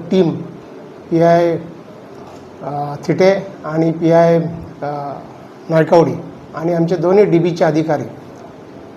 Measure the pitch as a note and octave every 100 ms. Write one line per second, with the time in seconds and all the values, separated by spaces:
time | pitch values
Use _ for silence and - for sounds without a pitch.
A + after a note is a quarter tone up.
0 | - F#3+ E3+ C#3+ - - - - - -
1 | - E3 E3+ E3+ E3+ E3 - - - -
2 | - - - - - - C#3 C#3+ C#3+ C#3+
3 | - E3 F#3 G3 - - D#3 D#3 E3 D#3+
4 | E3 E3 E3+ E3+ E3 - - - C#3+ D3
5 | C#3+ C3+ - - - - - D#3+ D#3 E3+
6 | D3+ A#2+ - - - C#3 E3 E3+ E3 F3+
7 | E3+ G3 G3 E3 E3+ E3 E3+ D#3 D#3+ D3
8 | A2 - - - - - - - -